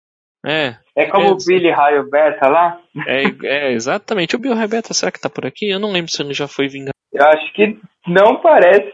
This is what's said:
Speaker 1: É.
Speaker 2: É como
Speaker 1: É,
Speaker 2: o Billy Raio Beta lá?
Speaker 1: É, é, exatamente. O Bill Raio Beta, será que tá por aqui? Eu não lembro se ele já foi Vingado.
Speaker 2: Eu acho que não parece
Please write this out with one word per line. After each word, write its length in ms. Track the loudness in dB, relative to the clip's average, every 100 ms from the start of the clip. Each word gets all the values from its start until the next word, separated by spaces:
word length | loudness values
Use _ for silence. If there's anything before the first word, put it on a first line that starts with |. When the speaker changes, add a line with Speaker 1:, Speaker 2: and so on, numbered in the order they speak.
| _ _ _ _ -4
Speaker 1:
É. 320 | -2 -2 -6 _ -4
Speaker 2:
É 100 | 0
como 180 | 2 2
Speaker 1:
É, 40 |
Speaker 2:
o 60 | 0
Billy 340 | 0 0 2
Raio 380 | 2 2 0 0
Beta 380 | 0 0 2 2
lá? 320 | 2 0 -4 _ -12 -6
Speaker 1:
É, 160 | -2 -2 -4 -6
é, 280 | -4 -2
exatamente. 640 | -4 -4 -6 -4 -4 -4 -4
O 40 |
Bill 140 | -4 -4
Raio 120 | -4
Beta, 240 | -6 -6
será 180 | -6 -6
que 80 | -6
tá 80 | -10
por 160 | -8 -12
aqui? 240 | -8 -6
Eu 100 | -4
não 120 | -4
lembro 200 | -4 -4
se 100 | -6
ele 120 | -8
já 140 | -8 -6
foi 200 | -4 -6
Vingado. 240 | -6 -12 -12 _
Speaker 2:
Eu 120 | 2 4
acho 260 | 4 0
que 260 | -2 -2 -2 -16 _ -2
não 340 | 4 4 4
parece 500 | 4 6 6 4 2